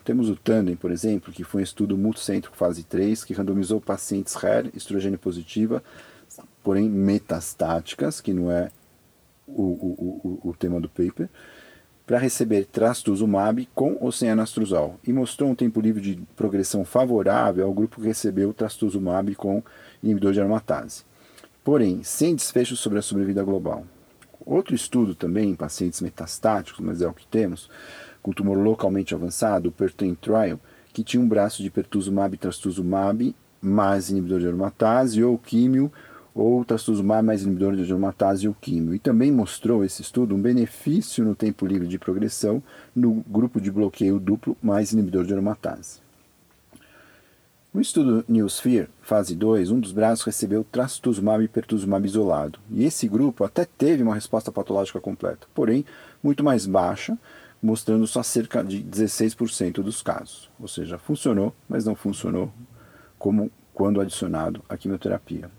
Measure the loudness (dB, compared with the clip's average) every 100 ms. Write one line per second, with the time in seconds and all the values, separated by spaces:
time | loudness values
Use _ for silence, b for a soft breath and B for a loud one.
0 | -2 0 0 -2 0 2 2 -2 -4 -2
1 | -2 -2 -4 -14 -6 -4 -4 -2 -2 0
2 | 0 -2 -4 -4 -6 -2 -2 -2 -4 0
3 | 0 0 -4 -4 -2 0 0 -2 -2 -6
4 | -4 -4 -4 -4 0 0 -2 -10 -6 -4
5 | -2 -4 -4 -6 -6 -2 0 -2 -6 B
6 | B B B -20 -20 _ -2 2 2 2
7 | 2 2 0 -6 -6 -4 -2 -2 -4 -4
8 | -4 -4 -4 -2 0 0 -2 -8 _ _
9 | _ _ _ _ -12 -4 -2 -2 -4 -6
10 | -6 -6 -8 -6 -8 -4 -4 -2 -6 -2
11 | -4 -2 -10 B B B B B B _
12 | -2 0 0 0 0 2 0 2 2 2
13 | -2 0 2 2 2 0 -4 -2 -2 0
14 | -4 -2 0 2 0 -2 0 0 0 -4
15 | -2 0 0 0 0 2 2 2 2 0
16 | -2 -6 -8 -2 0 0 0 -2 0 2
17 | 4 2 4 2 2 2 0 2 -2 -2
18 | -4 -2 0 2 0 0 -4 -2 -2 -2
19 | 0 0 -2 -2 -2 -2 -4 B B B
20 | 0 2 2 2 2 0 0 -4 -4 -16
21 | -20 B B B B _ 2 4 4 0
22 | -4 0 2 2 0 0 0 -2 -2 -2
23 | -2 -2 0 0 0 -2 -2 -6 -10 -20
24 | _ _ -20 -18 -2 0 0 -4 0 0
25 | 0 0 -2 0 0 -2 -6 -4 -4 -4
26 | -8 -8 -12 -2 0 0 -4 -8 -6 -2
27 | -4 -6 -4 -2 0 -4 -12 B B B
28 | B B -8 -2 0 2 2 2 2 0
29 | -2 -4 -4 -2 0 2 0 -2 -2 0
30 | -4 -4 0 2 2 -2 b b b -8
31 | -2 2 4 4 2 -2 -6 -4 -2 -2
32 | 0 0 0 -2 -6 -4 -4 -2 0 0
33 | 2 0 -2 -4 _ _ 0 2 4 2
34 | 0 -2 0 0 0 0 -4 0 2 4
35 | 4 4 2 2 0 2 4 4 0 B
36 | B B B 0 2 2 2 -2 0 0
37 | 2 4 4 2 0 0 0 0 0 0
38 | 0 0 0 2 0 -4 -4 -2 -2 -2
39 | 2 4 6 4 0 -2 0 2 2 -4
40 | -6 -2 0 2 2 2 0 -2 0 0
41 | 0 -2 0 0 -2 -2 -2 0 -2 -4
42 | -4 -2 -2 -2 0 0 -4 B B 2
43 | 2 2 0 0 0 0 -2 0 0 2
44 | 0 2 2 -2 -2 -2 0 2 2 2
45 | 2 0 0 0 -2 -2 -6 -10 -14 -20
46 | _ _ _ _ _ _ _ -20 b b
47 | b b b b b _ _ -4 0 2
48 | 4 2 4 2 2 0 2 2 2 -8
49 | 0 0 0 0 2 2 2 0 0 2
50 | 2 2 -2 -4 0 0 0 -2 -4 -2
51 | -2 0 2 2 2 0 -2 -2 0 0
52 | 2 2 2 2 -2 -8 -8 0 0 2
53 | 0 2 2 0 -2 0 -2 2 2 4
54 | 2 0 -2 -4 -2 -6 -2 0 -2 -4
55 | -8 -6 -6 -6 -10 -2 2 2 0 B
56 | B B 0 2 2 2 2 2 2 -2
57 | -6 -8 B B B B 0 0 2 2
58 | 2 0 0 -2 0 -2 -2 -6 -6 0
59 | 0 2 -2 0 -4 -2 -4 -2 -6 -6
60 | -6 -6 -8 -20 -20 -18 -14 -10 -8 -10
61 | -6 -2 0 0 0 -4 -6 -4 -2 -2
62 | -4 -4 -4 -4 -4 -8 -20 b b b
63 | b b 0 0 0 _ _ -2 2 2
64 | 0 -4 -4 -2 -4 -6 -10 -10 -6 -4
65 | -4 -4 -6 -12 -12